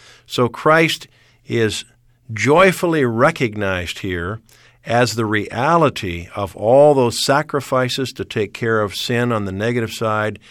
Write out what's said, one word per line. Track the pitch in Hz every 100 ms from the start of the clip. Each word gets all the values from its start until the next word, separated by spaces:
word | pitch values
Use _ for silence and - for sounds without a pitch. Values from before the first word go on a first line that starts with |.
| - - _
So | - 120
Christ | - 156 156 165 - - _ _ _ -
is | 117 110 101 - _ _ _ -
joyfully | 110 113 156 190 175 180 160
recognized | 127 113 139 165 120 104 98 92 87 -
here | 98 90 87 113 - _ _ _
as | - 117 123
the | 107
reality | 110 107 101 110 135 170 147 98 98 85 87
of | - 98 -
all | 104 131 147
those | 139 120 113
sacrifices | - 139 151 147 - 131 127 131 127
to | -
take | 95 - 101
care | - 117 110
of | 104
sin | - - 120 120
on | 113
the | 101
negative | 95 113 120 113
side | - 110 107 107 104 -